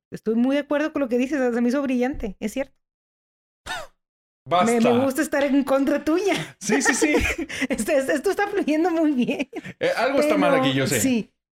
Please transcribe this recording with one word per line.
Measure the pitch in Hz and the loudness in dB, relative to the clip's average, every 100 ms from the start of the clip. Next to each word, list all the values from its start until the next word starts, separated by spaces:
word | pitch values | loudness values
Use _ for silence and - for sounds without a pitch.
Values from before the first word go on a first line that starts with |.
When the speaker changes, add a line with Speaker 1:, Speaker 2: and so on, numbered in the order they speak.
| _ | _
Speaker 1:
estoy | 165 - 226 | -8 -2 0
muy | 247 285 | 2 0
de | |
acuerdo | 285 294 302 | 0 0 0
con | 311 | -2
lo | 269 | 0
que | 240 | 0
dices, | 254 294 247 | 0 0 0
se | 233 | 0
me | 240 | 0
hizo | 269 | 0
brillante, | 269 247 247 311 214 - | 0 0 -2 -4 -8 -6
es | 226 | -6
cierto. | 262 269 _ _ _ _ _ _ _ _ _ - 740 587 _ _ _ _ _ - | -6 -8 _ _ _ _ _ _ _ _ _ -12 -10 -12 _ _ _ _ _ -2
Speaker 2:
¡Basta! | 175 220 | 2 2
Speaker 1:
Me, | 233 | 4
me | 233 240 269 | 4 2 2
gusta | 269 | 0
estar | 277 294 | -2 0
en | 285 277 | 2 2
contra | 269 269 277 285 | 2 2 2 0
tuya. | - 330 403 294 151 - | 0 0 0 -2 -4 -10
Speaker 2:
Sí, | - 240 | -2 0
sí, | - | 2
sí. | 262 311 | 2 2
Speaker 1:
<laughs> | 294 - - 320 - 262 | 2 0 -4 -8 -6 -4
Este, | 262 226 294 | -4 0 0
este, | 269 | 0
esto | 311 392 | -2 -2
está | 370 403 | -2 -2
fluyendo | 403 285 311 359 | -2 0 0 0
muy | 330 311 | 2 0
bien. | 269 220 277 277 392 - - | 0 -2 -2 -6 -10 -14 -4
Speaker 2:
Eh, | 170 - | -2 0
algo | 240 269 | 0 2
está | - - | 2 2
mal | - | 2
Speaker 1:
Pero | - | 2
Speaker 2:
aquí, | - | 2
yo | 135 135 | 0 0
sé. | - | 0
Speaker 1:
sí, | 262 240 - _ _ | 0 0 -4 _ _